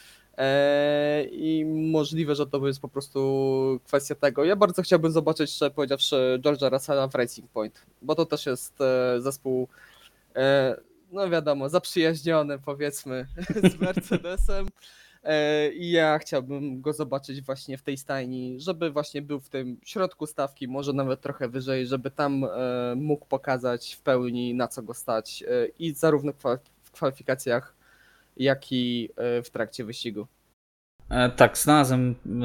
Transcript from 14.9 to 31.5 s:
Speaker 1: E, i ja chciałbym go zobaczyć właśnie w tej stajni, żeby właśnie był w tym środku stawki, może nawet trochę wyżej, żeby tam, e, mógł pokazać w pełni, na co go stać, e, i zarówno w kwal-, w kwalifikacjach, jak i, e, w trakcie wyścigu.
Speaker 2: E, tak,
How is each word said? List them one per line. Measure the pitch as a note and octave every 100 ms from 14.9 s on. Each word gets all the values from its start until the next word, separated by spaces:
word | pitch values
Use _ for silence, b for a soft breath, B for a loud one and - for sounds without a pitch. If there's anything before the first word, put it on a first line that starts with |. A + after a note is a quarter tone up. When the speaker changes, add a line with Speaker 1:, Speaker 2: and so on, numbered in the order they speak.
| b b b
Speaker 1:
E, | - D#3 D3+ D3+ D3+
i | D3+ E3+
ja | E3 D#3 D3+
chciałbym | - C#3+ B2+ C#3 C#3+ C3
go | C#3+
zobaczyć | D3+ C#3+ C#3 C#3 C#3
właśnie | C3+ C3+ - C3+
w |
tej | - C3+
stajni, | - C3+ B2+ B2+ B2+ B2+
żeby | E3 E3 E3
właśnie | C#3+ D3 C#3+
był | D3 C#3+
w | -
tym | C3+ B2+ A#2+ -
środku | - F#3 - D3+
stawki, | - C#3 - B2+
może | C3+ C#3+
nawet | C3+ C3+ C3
trochę | C3+ - B2
wyżej, | C3 C3 C3 B2
żeby | C3+ C3
tam, | - C#3+ C#3
e, | C3 G#2 B2+ B2 B2 B2
mógł | D3+ D3 -
pokazać | C3+ - C3 B2 A#2+ -
w | -
pełni, | D3 B2+ B2 B2 B2
na | A#2+ A#2+
co | -
go | A2
stać, | A#2 - A2 - - -
e, | B2 A#2 -
i | E3
zarówno | D3 D#3+ D3+ C#3+
w | -
kwal-, | C3 C3 - _
w | _
kwalifikacjach, | - C#3+ C3 - C3+ C3 A#2+ - _ b b b b b -
jak | C3+ C3+ -
i, | B2+ B2 A#2+ A2+ -
e, | A#2+ A#2+
w | A#2+
trakcie | - A2 - A2
wyścigu. | A#2 A#2 G#2 G#2 _ _ _ _ _ _ _ -
Speaker 2:
E, | A#2+ B2
tak, | B2 A#2+